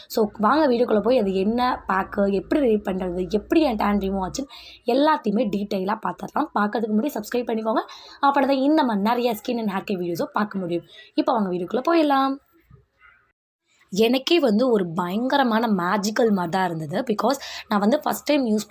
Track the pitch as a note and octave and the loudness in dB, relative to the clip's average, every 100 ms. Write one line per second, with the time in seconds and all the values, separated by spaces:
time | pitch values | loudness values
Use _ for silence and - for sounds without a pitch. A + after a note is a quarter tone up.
0 | - - G#3+ - G#3+ C#4+ D4+ A#3 A#3 G#3+ | -6 -2 -2 2 2 4 4 2 2 2
1 | G3+ C4 G3 F#3+ F#3+ A#3+ B3 - - F#3+ | 2 2 2 0 0 0 0 -2 -2 -2
2 | F#3+ - G3+ G3 - D4+ C4 G#3+ G#3 F#3 | -2 0 0 0 0 0 2 2 0 -4
3 | F#3 F3 F3+ G#3 - E4+ D4+ G#3+ G#3 G#3 | -4 -4 -2 -4 2 2 2 2 2 2
4 | F#3+ G3 F#3 D3+ C#4 - - - - B3 | 0 -2 -4 -6 -10 -14 -20 -8 0 2
5 | D4+ D4+ G#3+ G3+ A3+ G3 G#3 G3 F#3 G#3+ | 4 2 0 0 0 -2 -4 -4 -2 -4
6 | F#3 F3 - A3+ D4+ A3 G#3 A#3 A3 G#3+ | -6 -8 -6 -4 -2 -2 0 -2 0 0
7 | C#4+ A3+ G#3 B3 A#3 A3 A3 B3+ G4+ - | 0 -4 -4 -4 -2 -4 0 -2 -4 -16
8 | - - C#4 C#4 C4+ C4+ C#4 D#4 C4 G#3 | -20 0 2 2 2 2 4 4 2 2
9 | G#3 A#3+ B3 A3 - A#3+ A3 F#3+ - F#3+ | 0 0 0 -2 -4 -4 -2 -4 -4 -4
10 | F3 E3+ - - G#3+ F#3+ F3+ E3+ E3+ - | -4 -4 -4 -2 -2 -4 -4 -4 -6 -20
11 | - - D4 B3+ F#3+ F3+ F3+ - C4 E4+ | -8 -2 0 0 0 -4 -4 -2 2 2
12 | D4+ C4+ C4+ C4+ _ _ _ - _ _ | 4 2 2 -2 _ _ _ -20 _ _
13 | - _ _ _ _ _ _ _ _ F#3+ | -20 _ _ _ _ _ _ _ _ 0
14 | A3+ C4 C4+ E4+ C#4 G#3 C4 A3 F3 E3 | 2 2 2 2 4 2 2 2 0 -4
15 | F3 G3 B3+ C#4+ B3 A3 A#3 G3 F3 G#3 | -4 -2 0 2 2 0 0 0 0 -2
16 | G3+ A3 A#3 G3 F3 F#3+ F#3 E3 D#3 F#3 | -2 0 2 2 0 -2 -2 -4 -6 -6
17 | B3+ G#3 A3 C4+ - - - G#3 G3+ D4 | -4 -2 0 -2 -6 -14 -4 0 2 0
18 | - G#3+ - D4 B3 G#3+ G#3+ | -2 -6 -2 0 2 -2 -2